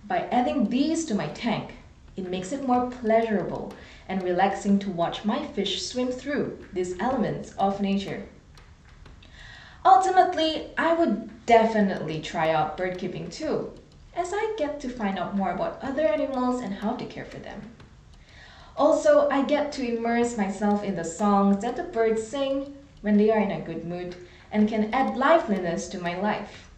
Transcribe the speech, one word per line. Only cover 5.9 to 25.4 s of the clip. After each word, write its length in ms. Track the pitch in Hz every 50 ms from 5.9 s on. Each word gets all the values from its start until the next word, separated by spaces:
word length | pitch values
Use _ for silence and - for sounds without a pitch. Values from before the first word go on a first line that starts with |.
| - 247 247 254
through 500 | 247 254 - 285 294 240 - - - - - - -
these 240 | 180 180 180 - -
elements 520 | 202 254 277 247 185 156 143 143 - -
of 280 | - - 196 196 196 -
nature. 420 | 202 196 196 202 196 - 135 107 202 - - - - - - - - - - - - - - - - - - - - - - - - - - - - - - -
Ultimately, 840 | - 370 381 381 370 381 370 370 349 349 349 311 320 320 311 - - - -
I 160 | - 285 330
would 540 | 339 330 339 247 208 190 - - - - -
definitely 760 | - 233 226 220 208 - 214 202 190 175 - 147 156 160 156
try 300 | - - - 170 160 160
out 260 | 160 151 156 - -
bird 220 | - 185 185 180 -
keeping 320 | 185 - - 156 170 175
too, 420 | - - 311 294 226 - - - - - - - - - - - -
as 200 | 349 359 359 392
I 200 | 415 440 427 427 -
get 200 | 294 285 294 -
to 100 | - 240
find 280 | - - 214 196 190 185
out 180 | 170 196 196
more 160 | 196 190 180
about 300 | 175 - 165 165 - -
other 200 | - 269 262 311
animals 580 | 311 311 302 294 277 269 269 254 254 247 247 247
and 140 | 247 196 196
how 180 | - 196 214 247
to 100 | - -
care 180 | - - 139 123
for 140 | - - 139
them. 240 | - - - - - 220 - - - - - - - - - - - - - - - - - - - - -
Also, 540 | - 277 311 294 - - 302 294 285 - -
I 140 | 269 277 254
get 280 | - 294 285 294 294
to 240 | - 269 247 233 233
immerse 400 | 226 226 233 233 233 240 240 -
myself 480 | 214 196 190 202 - 214 208 208 202 202
in 120 | 202 185
the 80 | 170 165
songs 580 | 165 - - 214 208 202 196 202 202 196 196
that 140 | 220 247 -
the 80 | - 339
birds 420 | - - 226 226 220 220 220 220
sing 500 | - - 277 277 269 277 277 277 - - - - - - -
when 160 | - 208 208
they 140 | 208 208 220
are 100 | 220 214
in 120 | 196 190
a 120 | 165 156 -
good 220 | - 160 160 165
mood 300 | 170 175 180 180 180 - - - - - - - -
and 180 | - 214 214 214
can 240 | 233 214 208 -
add 240 | - 262 262 220 208
liveliness 720 | 233 262 302 330 339